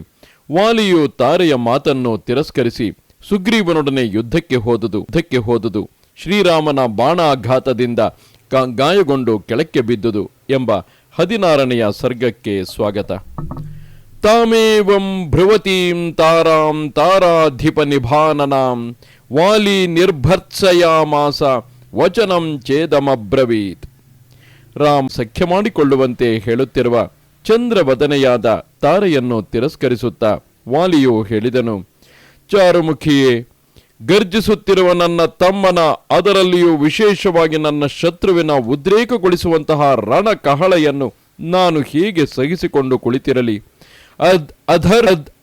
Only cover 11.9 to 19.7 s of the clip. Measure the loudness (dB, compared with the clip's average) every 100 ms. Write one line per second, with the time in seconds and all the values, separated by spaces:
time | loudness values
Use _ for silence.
11.9 | -2 -4 -2 -4 -4 -6 -6 -6 -4 -4
12.9 | -4 -6 -8 -12 -12 -12 -12 -14 -16 -20
13.9 | -20 -20 -2 2 2 4 4 4 2 2
14.9 | 0 -2 -6 -2 2 4 2 0 -2 0
15.9 | -2 -4 0 2 4 4 2 2 -2 -4
16.9 | 0 2 4 4 2 0 0 -2 0 0
17.9 | 0 0 2 2 0 0 0 0 -2 -8
18.9 | -14 -20 _ -6 0 2 2 2